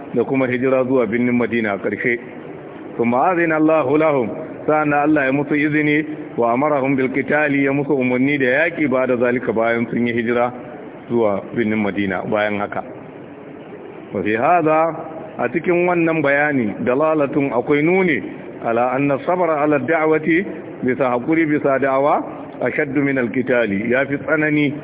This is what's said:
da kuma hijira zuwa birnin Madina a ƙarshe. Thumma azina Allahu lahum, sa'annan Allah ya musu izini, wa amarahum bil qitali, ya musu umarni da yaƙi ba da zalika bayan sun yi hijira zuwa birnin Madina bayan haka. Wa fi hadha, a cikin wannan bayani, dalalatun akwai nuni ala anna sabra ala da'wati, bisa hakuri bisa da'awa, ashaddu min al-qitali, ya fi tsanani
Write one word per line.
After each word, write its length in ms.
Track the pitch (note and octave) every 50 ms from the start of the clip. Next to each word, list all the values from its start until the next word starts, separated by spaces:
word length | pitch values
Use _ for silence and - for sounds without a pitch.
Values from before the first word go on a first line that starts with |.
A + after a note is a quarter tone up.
| - - -
da 100 | A#2+ A2+
kuma 200 | - C3+ C3+ C3
hijira 360 | B2 B2+ B2 B2+ C3 C3 C3 C3
zuwa 240 | B2 C3+ C3 A#2
birnin 300 | G#2 A2 A#2+ B2 B2 A#2+ B2
Madina 320 | A#2+ G#2 A#2 A#2 A2 G#2+ G2
a 40 |
ƙarshe. 420 | F#2 - A2+ G#2 - - B2+ A#2+ A#2+ - - - - - - - - - - - - - - -
Thumma 340 | - A#2 A#2 A#2+ B2+ D3+ F3+
azina 240 | F#3 E3+ E3+ D#3+ D#3+
Allahu 420 | D#3 D#3 D#3 D#3+ D#3+ C#3+ B2+ C#3+
lahum, 320 | D3+ D#3 D#3+ C#3+ C3+ A#2 G2+ - - - - - - -
sa'annan 320 | - D3+ D#3 D#3 D3 D3 C#3+ C#3+
Allah 180 | D#3 D#3 D3 C3+
ya 60 | C3
musu 240 | C3+ C#3+ C#3+ C#3+ D3+
izini, 500 | D3 D3 D#3 D3 D3+ D3+ D3+ D3 D3+ D3+ D3+ - - - - -
wa 160 | - A#2 A#2 A#2+
amarahum 420 | B2+ D3 D3+ D3 C#3 B2+ C3+ C#3
bil 140 | C3 C3 B2+
qitali, 540 | - C#3 B2+ - D3 D3+ D3+ D3 C#3 C#3 C#3
ya 80 | C#3 C#3
musu 220 | C#3+ C#3+ C#3+ D3+
umarni 420 | C3+ B2+ B2+ B2+ B2+ C3 C#3+ D3
da 80 | C#3+ C3+
yaƙi 420 | B2 C3 C#3+ E3 F3 D#3+ D#3+ D3+ C3
ba 160 | B2+ B2+ B2+
da 80 | B2 B2+
zalika 340 | A2+ B2 B2 B2 B2+ A#2 -
bayan 360 | G#2+ A2 A2+ A#2 A#2 A#2 A#2+ -
sun 160 | - A#2+ A#2+
yi 60 | A#2+ A#2
hijira 400 | A#2+ A#2 A#2 A#2+ A#2+ A#2+ B2 A#2+ B2 - - - - - - - - - -
zuwa 320 | A#2+ A#2 A2+ G#2 G2+ F#2+ - - -
birnin 260 | A#2+ A2+ G#2+ A2 A2
Madina 400 | G#2 G2+ F2+ G2+ G2+ G2 F#2 F2+ - -
bayan 300 | G#2+ G#2 G#2 G#2+ G#2 G2+
haka. 240 | G2+ G2 - G2 - - - - - - - - - - - - - - - - - - - - - - - - - - -
Wa 80 | G#2 F2
fi 120 | G#2 G#2+
hadha, 600 | A2 B2+ D#3 F3+ F3 D#3 D#3 D#3 D#3 E3 E3 D#3+ - - - - - - - -
a 120 | - A#2+ A#2+
cikin 380 | B2 E3+ D#3 F3+ F3 F3 F3
wannan 340 | F3+ F3 F3 E3 E3 D#3+ D#3+
bayani, 540 | D3 C#3 C#3+ C#3+ D3 D3+ C#3+ C3 A#2 G#2 - - B2
dalalatun 680 | B2 B2 C3+ D#3+ D#3 D#3+ D#3 C#3+ C3+ C#3+ D3+ C#3 C#3
akwai 300 | A2 A#2+ B2 - D3 C#3+ D3
nuni 380 | E3 F3+ F#3+ F#3+ F3 C#3+ G#2 - - - - - - - - -
ala 280 | A#2 A2+ A#2 B2 B2 B2+
anna 240 | C3+ C#3+ C#3+ C#3 C3+ C#3
sabra 360 | - F3+ F3+ F3+ D#3+ D#3+ C#3+ D3
ala 160 | D3+ D3+ C#3
da'wati, 680 | B2 B2 D#3+ D#3+ D#3 D#3 D#3 D#3 D3+ D#3+ D#3+ F3 G3+ - - - - - - - -
bisa 260 | B2+ B2 - C#3 B2
hakuri 340 | B2 B2 A#2+ D3 D#3+ D#3+ E3
bisa 340 | D3+ D3+ C#3+ C#3+ C#3+ C3+ C3
da'awa, 440 | C3 C#3 C3+ C#3 C#3 D3 F3 G#3+ D4 - - - - - - -
ashaddu 400 | - B2 - - D#3 C#3+ C3 D3 C#3
min 140 | C#3 C3+
al-qitali, 720 | C3+ A#2+ A2+ G2 B2+ A#2+ - B2+ A#2+ A#2 G#2 G2 G2 A2 A#2
ya 140 | A#2+ C3 C#3
fi 120 | C#3 C#3+
tsanani 560 | C#3 C#3 C#3+ D#3 D#3 D3+ D3+ D3+ D3+ D3 C#3 C#3+ -